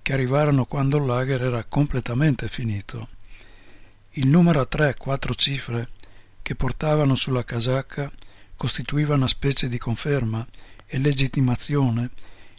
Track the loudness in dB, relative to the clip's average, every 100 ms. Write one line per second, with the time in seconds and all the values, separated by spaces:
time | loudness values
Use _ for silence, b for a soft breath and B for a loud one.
0 | -2 0 2 2 4 2 2 0 2 2
1 | 2 0 0 0 0 -2 -2 0 0 0
2 | -2 2 2 2 -4 -4 -4 -4 -8 -12
3 | -14 -16 b b b b b b b b
4 | b 0 4 6 6 4 0 2 0 0
5 | -4 -4 -2 0 0 0 -4 -6 -6 -12
6 | b b b b -8 -2 -2 0 2 4
7 | 4 2 2 -2 -2 -2 0 0 -2 -8
8 | -8 -10 b b b -6 -4 -4 -2 0
9 | 2 4 2 2 2 0 0 -4 -4 -4
10 | 0 0 0 -4 -6 B B B -6 0
11 | 0 2 0 2 2 2 0 2 2 0
12 | -4 -8 b b b